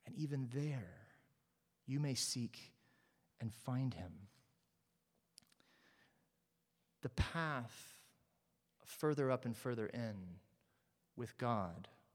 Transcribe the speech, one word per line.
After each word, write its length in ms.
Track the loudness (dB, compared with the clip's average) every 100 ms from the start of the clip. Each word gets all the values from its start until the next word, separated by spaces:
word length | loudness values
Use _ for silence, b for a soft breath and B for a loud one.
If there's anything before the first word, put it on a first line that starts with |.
| -10
And 100 | -2
even 320 | 0 0 0
there, 400 | 0 0 0 -4 -10 -20 -20 -20 _ _ _ _ _ -2
you 120 | 2
may 140 | 4
seek 580 | 4 2 2 0 -4 -16 -20 b b b b b _
and 120 | -6
find 400 | -4 -2 2 2
him. 200 | 0 -6 -8 -14 -20 _ _ _ _ _ _ _ _ _ -20 _ -20 b b b b b b b b _ _ _ _ _ _
The 80 | -4
path 920 | 2 2 4 2 0 -2 -8 -16 -18 -20 -20 _ _ _ _ _ _ -16
further 440 | 0 2 4 6
up 160 | 4 2
and 120 | -2
further 300 | 0 0 0
in 280 | 0 -2 -4 -6 -10 -16 _ b b b b _ -8
with 200 | -8 0
God 520 | 2 4 2 -4 -12 -16 -20